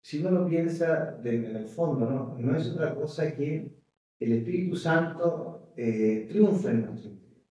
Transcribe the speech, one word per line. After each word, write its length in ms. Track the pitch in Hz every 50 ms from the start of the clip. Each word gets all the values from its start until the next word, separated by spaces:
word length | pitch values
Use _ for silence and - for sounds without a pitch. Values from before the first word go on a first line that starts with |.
si 180 | _ - - 151
uno 100 | 170 185
lo 160 | 185 175 - 160
piensa 640 | 160 165 165 165 165 165 165 160 160 147 - - - 117 117
de, 140 | 120 117 117 113 110
en 60 | 113
el 100 | 110 107
fondo, 420 | - - - 170 156 139 117 117 113
¿no? 280 | 131 131 - 117 - 127
No 180 | 120 127 160
es 140 | 160 - -
otra 240 | - - 151 147 -
cosa 400 | 143 151 151 - - 156 151 -
que 360 | - 143 147 156 160 - - - - _ _ _ _ _ _ _ _
el 140 | - 113 117
Espíritu 440 | 113 117 - 180 180 185 180 -
Santo, 960 | - - 165 160 165 170 - - - 170 170 160 - - - - - - - -
eh, 500 | - 120 113 110 110 110 107 107 110 - -
triunfe 420 | 165 202 214 196 165 - - -
en 160 | 117 113 107
nuestro 240 | - - - - -
interior. 320 | - - - - - _ _ _